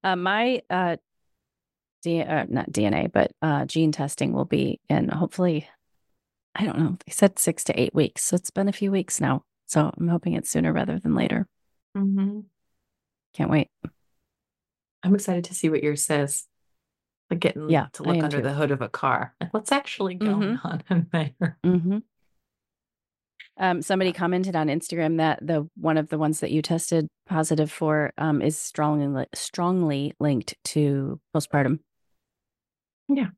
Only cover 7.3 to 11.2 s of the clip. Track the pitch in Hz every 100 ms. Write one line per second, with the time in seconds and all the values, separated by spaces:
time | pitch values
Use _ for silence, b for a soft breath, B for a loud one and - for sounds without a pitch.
7.3 | - - 160 - - 127 - 147 - -
8.3 | 180 - - 196 - 196 196 190 - 139
9.3 | 135 _ _ - 156 151 - 170 170 175
10.3 | - - - - - - 151 - 58